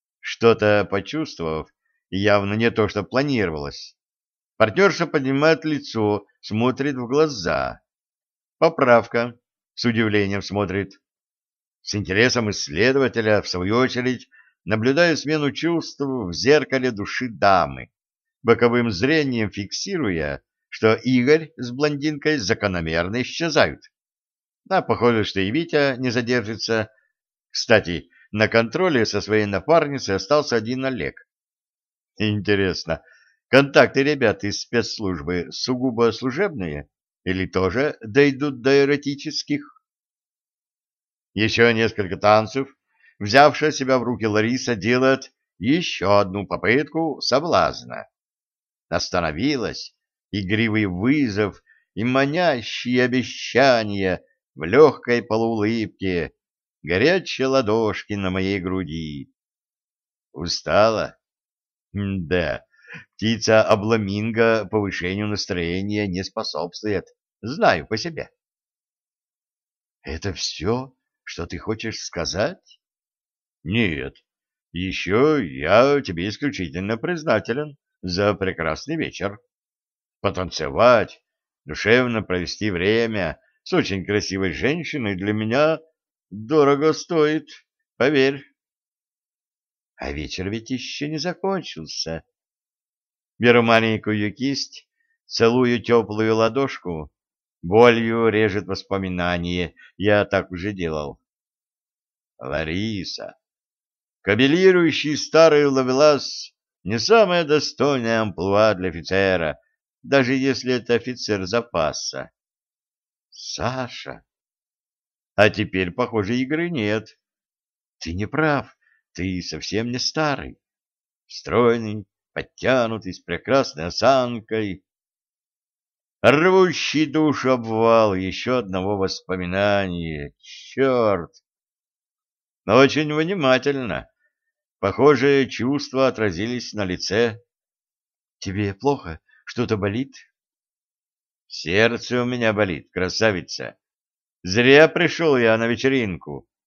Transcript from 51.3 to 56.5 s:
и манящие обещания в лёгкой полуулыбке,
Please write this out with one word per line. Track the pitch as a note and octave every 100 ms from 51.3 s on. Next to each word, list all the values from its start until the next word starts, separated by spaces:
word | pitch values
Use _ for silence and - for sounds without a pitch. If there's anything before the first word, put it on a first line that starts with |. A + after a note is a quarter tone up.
| G2 G#2 - _ _ _
и | -
манящие | A#2+ C3 C#3 D#3+ F3 B2+ A2+ - B2 B2
обещания | B2+ B2+ A#2 - - A#2 C3+ A#2+ G#2+ G2+ F#2+ F2 _ _ _
в | C2+
лёгкой | D#2+ B2+ D3+ - - A#2+
полуулыбке, | F#2+ A2 A2+ A2 G#2 A#2 G#2 - F#2+ F2 C#2+ _ _